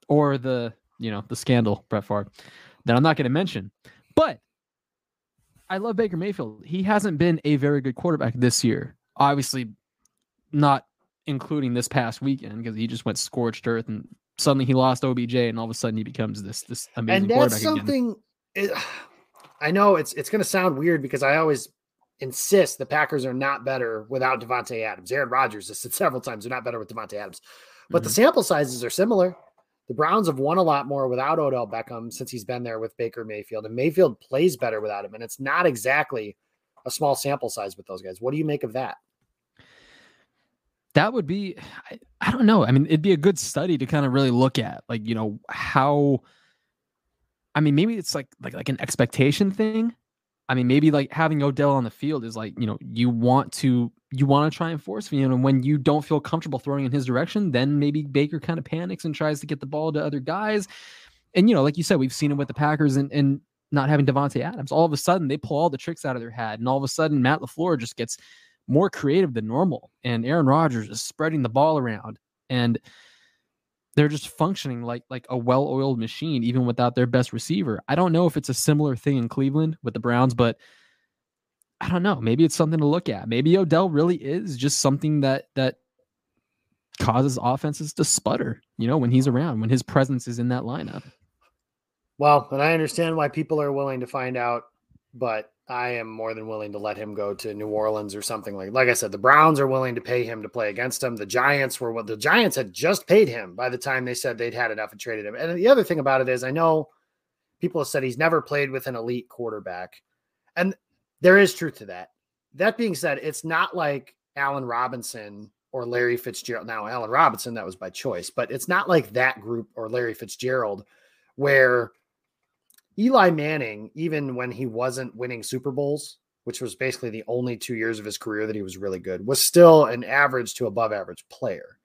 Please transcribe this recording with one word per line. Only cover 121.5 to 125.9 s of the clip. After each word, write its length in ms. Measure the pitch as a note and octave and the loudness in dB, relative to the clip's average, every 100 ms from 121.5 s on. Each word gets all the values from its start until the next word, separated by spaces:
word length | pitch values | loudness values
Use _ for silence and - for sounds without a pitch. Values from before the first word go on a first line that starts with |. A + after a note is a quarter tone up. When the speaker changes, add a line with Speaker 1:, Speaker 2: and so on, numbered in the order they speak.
| C3+ B2+ B2 A#2 _ _ _ _ _ _ _ _ _ _ - | 6 6 4 0 _ _ _ _ _ _ _ _ _ _ 0
Speaker 2:
Eli 320 | A#3+ C4 F#3 | 4 6 6
Manning, 600 | D#3 D3 D#3 A2+ G#2 A2 | 4 0 -2 -4 -8 -12
even 400 | - E3 D#3 C#3 | -6 -4 -2 -4
when 160 | B2 B2 | -6 -6
he 160 | A2+ B2+ | -6 -6
wasn't 480 | A2 B2+ B2 B2 | -4 -4 -4 -10
winning 280 | A2 B2 A#2+ | -8 -8 -8
Super 280 | - C3 C#3+ | -8 -6 -6
Bowls, 460 | B2+ C#3+ | -4 -4